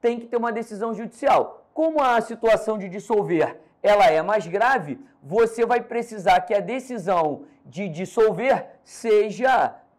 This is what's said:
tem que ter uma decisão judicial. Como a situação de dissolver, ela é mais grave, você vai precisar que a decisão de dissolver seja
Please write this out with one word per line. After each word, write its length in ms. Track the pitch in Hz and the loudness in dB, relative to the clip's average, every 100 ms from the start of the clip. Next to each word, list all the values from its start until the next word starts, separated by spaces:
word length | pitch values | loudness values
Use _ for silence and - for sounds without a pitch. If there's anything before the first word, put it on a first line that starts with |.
tem 200 | 240 233 | -2 -4
que 60 | 233 | -6
ter 100 | 240 | -4
uma 160 | 233 | -4
decisão 420 | 220 220 208 226 | -6 -10 -8 -8
judicial. 680 | 208 233 - 269 180 120 - _ | -8 -12 -4 2 2 0 -8 _
Como 260 | - 320 311 | -2 0 2
a 200 | 262 233 | 2 0
situação 580 | 220 226 226 214 220 220 | -2 -2 2 2 0 -6
de 100 | 196 | -6
dissolver, 720 | 185 - 220 165 170 147 - _ _ | -12 -2 -2 0 0 0 -4 _ _
ela 240 | 202 208 185 | 2 6 6
é 160 | 156 | 4
mais 240 | 196 214 165 | 0 -2 -2
grave, 540 | 185 233 262 151 127 - _ | 0 2 2 -2 -12 -14 _
você 460 | 135 196 226 226 233 | -4 2 2 2 0
vai 140 | 240 | 0
precisar 600 | 233 233 226 220 185 185 | -2 -6 -6 -4 2 2
que 120 | 180 | 2
a 60 | 208 | -2
decisão 800 | 180 254 254 240 170 180 156 139 - _ | -2 -8 -8 -8 -2 0 0 -4 -12 _
de 220 | - 131 202 | -18 -10 -8
dissolver 800 | 156 185 - 220 180 254 247 - - | -8 -6 2 2 2 0 0 -2 -20
seja 920 | _ - 233 208 202 180 254 247 135 - _ | _ -10 0 2 2 -2 0 2 0 -4 _